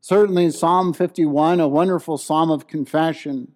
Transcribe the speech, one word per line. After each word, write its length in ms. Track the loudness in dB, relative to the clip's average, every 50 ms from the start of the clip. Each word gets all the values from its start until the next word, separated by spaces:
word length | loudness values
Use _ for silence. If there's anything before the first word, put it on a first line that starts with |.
Certainly 500 | _ 2 4 4 4 4 4 2 2 0
Psalm 420 | 0 0 0 2 2 2 2 0 -2
fifty-one, 680 | -2 -4 -4 -2 -2 -2 0 2 2 2 2 2 2
a 60 | 2 2
wonderful 500 | 2 2 2 2 0 -2 -4 -6 -8 -8
psalm 340 | -6 -4 0 0 2 0
of 160 | 0 -2 -4 _
confession 840 | -8 -8 -8 -4 -2 -2 -2 -2 -4 -6 -8 -10 -10 -10 -10 -12 _